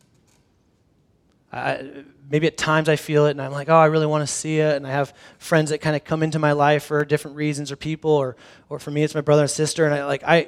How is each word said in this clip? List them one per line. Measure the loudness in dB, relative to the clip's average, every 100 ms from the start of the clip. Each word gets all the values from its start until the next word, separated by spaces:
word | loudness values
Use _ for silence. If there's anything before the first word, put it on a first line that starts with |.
| _ _ _ _ _ _ _ _ _ _ _ _ _ _ _
I, | -8 -6 -6 -10 -18 -20 _ -4
maybe | 0 0
at | -2
times | 0 0 2
I | 0
feel | 0 2 2
it |
and | 0
I'm | -8
like, | -6 2
"Oh, | 4
I | 6
really | 4 0
wanna | -2 -4
see | -6 -4 0
it." | 0 0
And | -2
I |
have | -4 -4 -8 -20 -14
friends | 0 2 2
that | -2
kinda | -2 -2
come | -2 -2
into | -2 0
my | 2
life | 4 4 2
for | 0 -4
different | 0 -2 -4 -6
reasons | -4 -4 -8
or | -10
people, | -8 -4 0
or, | 2 0 -6 -18 -20 -14
or | -12
for | -6
me, | -2
it's | -2
my | 0
brother | 4 4
and | 4
sister. | 0 -2 0 0
And |
I, | 0 -2
like, | -2
I, | 2 2